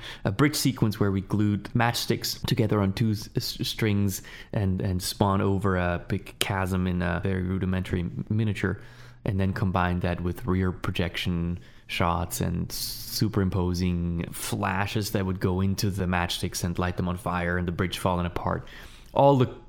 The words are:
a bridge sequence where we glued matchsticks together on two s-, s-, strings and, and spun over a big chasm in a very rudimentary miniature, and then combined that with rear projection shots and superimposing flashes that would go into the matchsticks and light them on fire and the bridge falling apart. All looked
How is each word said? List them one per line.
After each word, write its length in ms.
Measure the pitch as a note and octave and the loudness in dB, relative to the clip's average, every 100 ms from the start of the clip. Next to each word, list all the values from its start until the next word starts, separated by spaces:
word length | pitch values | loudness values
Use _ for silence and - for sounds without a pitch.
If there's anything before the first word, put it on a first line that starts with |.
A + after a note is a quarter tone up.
| - - | -10 -4
a 60 | - | -2
bridge 240 | G2 D3 - | 4 4 4
sequence 420 | C#3 - A2 - | 0 2 0 2
where 120 | G2+ | 2
we 100 | G2 | 2
glued 440 | F#2 G#2 G#2 G#2 - - | 0 2 4 2 0 2
matchsticks 640 | A#2 - - - - - - | 2 2 0 0 -2 -6 0
together 340 | B2 A2 G#2+ | 2 4 4
on 140 | F#2+ | 4
two 160 | - A2+ | 4 2
s-, 180 | G#2 G#2+ - | 0 -2 -4
s-, 220 | - - - | -4 -4 -6
strings 540 | - A2 G2+ G2 F#2 - - - | 0 2 2 2 -2 -8 -18 -6
and, 260 | A2 F#2+ F#2 | 0 0 0
and 220 | G#2+ F2+ | 0 -2
spun 400 | - - G2+ G2 | -2 2 4 4
over 340 | G2+ F#2+ G2 F2+ | 4 2 2 2
a 260 | F2 F2 - | 2 0 -2
big 260 | F#2+ - - | -4 -4 -6
chasm 480 | - G2 F#2 F#2 F#2 | -2 0 0 0 0
in 160 | F2 | 0
a 180 | F2 F2 | 0 0
very 200 | F#2+ F#2 | 0 -2
rudimentary 640 | F2+ F#2+ F#2 F#2 F#2 F2+ F2 - - | 0 0 0 0 0 -2 -2 -4 -2
miniature, 500 | G#2+ A2 G2 F#2 G2 - - - - - | 0 0 0 -2 -2 -8 -18 -20 -6 -2
and 120 | G2 | 0
then 140 | F#2+ | 0
combined 480 | F#2+ F#2+ F2+ F2 F2 | 0 0 2 2 0
that 200 | F2 E2+ | -2 -2
with 240 | F2 E2 F2+ | -4 -4 0
rear 260 | F#2 F#2 | 2 2
projection 840 | - - F#2 E2+ - F#2+ F2 E2+ F2 - - - | 0 -4 -2 -2 -2 -2 -2 -2 -4 -10 -20 -8
shots 540 | - F2 E2+ E2+ - | -2 0 0 -2 -2
and 320 | F2+ F2 F2 | -2 -2 -4
superimposing 1500 | - - - - - A2 G#2 F#2+ F#2+ F2 F2 F#2 F2 E2+ E2+ - | -6 -8 -8 -8 -2 0 2 2 2 0 0 0 0 0 -2 -4
flashes 800 | - - G#2+ G2 F#2+ G2+ A2 G2+ | -6 -6 -2 -2 0 -2 -2 -2
that 160 | G#2 F#2 | 0 -2
would 140 | F#2 | 0
go 200 | G2 F2+ | 0 2
into 300 | G2 F#2+ G#2 | 2 0 -2
the 140 | G2 | 0
matchsticks 600 | F2+ F2+ F2 - F2+ - | 0 0 0 -2 -4 -4
and 140 | F2 F2 | -2 0
light 180 | F2+ - | -2 0
them 120 | F2+ | -2
on 80 | F2+ | -2
fire 420 | - F2+ F2 F2+ | -2 -2 0 0
and 80 | F2 | 0
the 40 | |
bridge 260 | E2+ F2+ - | 0 -2 0
falling 280 | F#2+ F2 F2 | 0 0 0
apart. 400 | - F#2 F2 - - - - - | -2 -2 -4 -6 -16 -18 -20 -2
All 240 | - C#3 C3+ | 4 6 6
looked 240 | A#2+ - | 4 -2